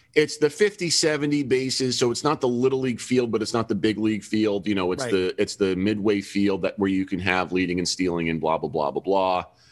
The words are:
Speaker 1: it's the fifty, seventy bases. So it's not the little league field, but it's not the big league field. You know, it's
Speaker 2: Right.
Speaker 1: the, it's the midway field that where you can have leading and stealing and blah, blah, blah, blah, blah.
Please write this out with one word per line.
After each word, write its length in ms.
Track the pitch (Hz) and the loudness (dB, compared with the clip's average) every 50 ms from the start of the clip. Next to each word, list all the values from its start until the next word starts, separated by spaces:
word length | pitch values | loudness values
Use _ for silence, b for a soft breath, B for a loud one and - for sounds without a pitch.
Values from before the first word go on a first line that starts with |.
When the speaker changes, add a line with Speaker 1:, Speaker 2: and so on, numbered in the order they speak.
| b b - | b b 2
Speaker 1:
it's 240 | 151 151 147 - | 2 2 2 0
the 120 | - 151 147 | 0 0 0
fifty, 400 | - - 208 202 202 - 175 165 | 2 2 0 0 0 -2 -4 -2
seventy 520 | - - 170 156 151 143 147 147 147 147 139 | 0 0 2 0 0 0 0 0 0 -2 0
bases. 540 | 117 131 127 131 131 123 - 131 127 120 | 0 0 0 0 -2 -2 -2 -2 -2 0
So 140 | - 131 120 | 0 0 0
it's 120 | 120 - - | 0 0 0
not 180 | 147 151 147 | 0 0 2
the 80 | - 123 | 0 0
little 300 | 123 120 127 131 135 131 | 2 2 2 2 2 0
league 180 | 131 131 117 110 | -2 -2 -4 -4
field, 320 | - - 123 123 120 117 | -4 0 2 2 2 2
but 100 | 107 107 | 0 -2
it's 120 | 107 - - | -2 0 0
not 160 | 117 110 - | -2 0 0
the 60 | 104 | 0
big 220 | 92 92 110 104 | 0 2 0 2
league 260 | 107 110 110 110 98 - | 2 0 0 0 -2 -4
field. 420 | - 110 110 107 107 101 101 87 | -2 0 0 2 2 0 0 -2
You 80 | 104 101 | 0 0
know, 160 | 95 90 90 | 0 0 0
it's 120 | 92 87 127 | -2 -2 -2
Speaker 2:
Right. 80 | 117 | 0
Speaker 1:
the, 300 | 101 92 92 90 - - | 0 2 2 0 0 0
it's 140 | 104 - - | -2 -2 0
the 200 | - 101 95 92 | 0 0 0 2
midway 420 | 90 95 104 110 104 98 110 101 101 | 2 0 0 0 0 0 0 0 0
field 440 | 95 - - 101 101 98 95 92 90 | -2 -2 0 2 2 2 2 0 -2
that 140 | 92 - | -4 -2
where 120 | - 98 98 | 0 0 0
you 160 | 95 95 95 | 0 0 -2
can 140 | - 95 87 | -2 -4 -2
have 340 | 90 87 92 92 90 73 90 | 0 0 0 0 0 0 0
leading 260 | 92 92 85 90 90 | 0 0 0 0 -2
and 80 | 87 | -2
stealing 420 | - - - 92 90 85 85 82 82 | -2 -2 -2 -2 -2 0 -2 -2 -2
and 120 | 82 78 | -2 -2
blah, 160 | 78 78 80 | 0 0 0
blah, 100 | 76 80 76 | 0 -2 -4
blah, 220 | 76 78 73 71 | -2 -2 -2 -2
blah, 100 | 69 71 | -2 -2
blah. 420 | - 92 95 95 92 92 90 90 87 - b b b b | -2 0 0 2 2 0 0 -2 -4 -8 b b b b